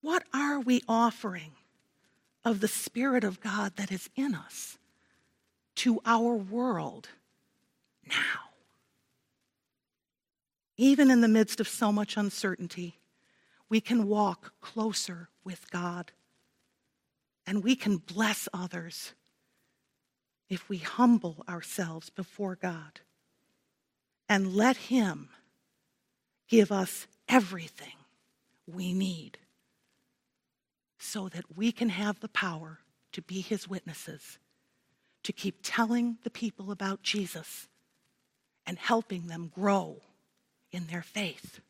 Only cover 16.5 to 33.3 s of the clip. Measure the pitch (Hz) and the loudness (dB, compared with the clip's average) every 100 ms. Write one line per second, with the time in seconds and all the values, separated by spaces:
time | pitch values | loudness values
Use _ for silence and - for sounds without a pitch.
16.5 | _ _ _ _ _ _ _ _ _ - | _ _ _ _ _ _ _ _ _ -2
17.5 | 202 196 254 208 190 - 180 220 214 - | 0 2 2 2 0 -2 0 0 0 -4
18.5 | 190 180 175 170 - - - _ _ _ | -6 -6 -8 -12 -12 -14 -18 _ _ _
19.5 | _ _ _ _ _ _ _ _ _ _ | _ _ _ _ _ _ _ _ _ _
20.5 | 185 - 190 156 - 247 233 175 156 - | -8 -6 -8 -6 4 6 6 2 -10 -10
21.5 | 175 - - 170 160 - - 185 - 202 | -10 -8 -6 -6 -6 -14 -12 -12 -6 -6
22.5 | 185 185 165 151 - _ _ _ _ _ | -4 -6 -6 -12 -20 _ _ _ _ _
23.5 | _ _ _ _ _ _ _ _ 202 196 | _ _ _ _ _ _ _ _ 2 2
24.5 | 190 233 262 - 254 208 147 139 - _ | 4 4 4 2 2 2 0 -10 -20 _
25.5 | _ _ _ _ _ _ _ _ _ _ | _ _ _ _ _ _ _ _ _ _
26.5 | 233 202 202 185 - - _ - 254 190 | 6 6 4 -2 -4 -12 _ 4 4 4
27.5 | 185 160 - - - _ _ _ _ _ | -8 -14 -16 -20 -20 _ _ _ _ _
28.5 | _ - 170 180 180 190 170 147 - _ | _ -16 -8 -2 0 0 -4 -12 -20 _
29.5 | _ _ _ _ _ _ _ _ _ _ | _ _ _ _ _ _ _ _ _ _
30.5 | _ _ _ _ _ - 220 190 170 - | _ _ _ _ _ -10 -8 -8 -10 -12
31.5 | 156 226 233 233 180 208 208 220 - 190 | 0 0 2 -2 0 -2 -2 -4 -4 -2
32.5 | 160 160 160 _ _ _ - - | -4 -12 -20 _ _ _ -16 -10